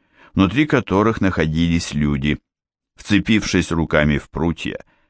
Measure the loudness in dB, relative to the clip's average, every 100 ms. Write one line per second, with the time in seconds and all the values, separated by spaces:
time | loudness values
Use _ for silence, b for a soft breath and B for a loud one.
0 | b b b 0 2 2 2 0 2 2
1 | 2 0 -2 0 0 0 0 0 -2 -2
2 | -2 0 -2 -4 -6 _ _ _ _ -20
3 | -2 0 2 0 2 0 0 -2 0 2
4 | 2 0 -4 -4 -4 -4 -8 -10 -14 _
5 | _